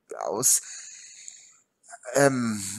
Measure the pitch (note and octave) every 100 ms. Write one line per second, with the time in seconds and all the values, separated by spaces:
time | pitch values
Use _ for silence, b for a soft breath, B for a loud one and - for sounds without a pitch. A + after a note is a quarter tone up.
0 | - A1+ G#1+ G2 B2 - B B B B
1 | B B B B B B _ _ - -
2 | A#2+ C3 C#3 C3 A#2 G#2+ G2